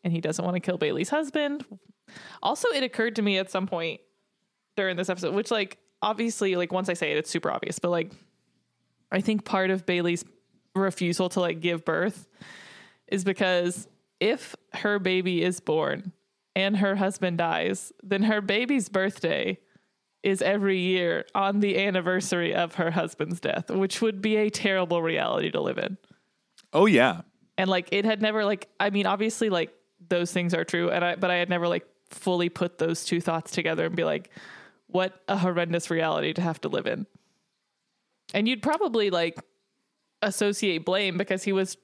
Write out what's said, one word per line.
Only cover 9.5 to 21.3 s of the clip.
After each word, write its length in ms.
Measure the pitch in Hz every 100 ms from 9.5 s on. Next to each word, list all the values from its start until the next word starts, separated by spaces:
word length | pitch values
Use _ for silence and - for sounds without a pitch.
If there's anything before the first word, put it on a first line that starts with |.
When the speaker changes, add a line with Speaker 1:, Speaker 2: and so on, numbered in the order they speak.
| 196 190
Speaker 1:
of 160 | 190 180
Bailey's 400 | 175 175 175 - _ _ _ _ 190
refusal 540 | 190 - 175 170 180
to, 100 | 185
like, 200 | 175 165
give 260 | 175 170 165
birth 420 | 160 185 - - _ - - - - - _ -
is 160 | 196
because 640 | 185 185 190 180 175 180 - _ _ _
if 360 | 208 254 - - _
her 260 | - 208 208
baby 440 | 185 185 185 175
is 160 | 175 175
born 520 | - 156 143 143 190 - _ _ _ 185
and 220 | 196 202
her 180 | 202 196
husband 420 | 190 196 180 170
dies, 560 | 165 165 170 190 - -
then 200 | 190 196
her 180 | 214 214
baby's 480 | 196 202 247 277 190
birthday 680 | 190 190 - 165 147 - 190 _ _ _ _ _ _
is 180 | - 190
every 360 | - 208 196 190
year 460 | 180 185 175 170 -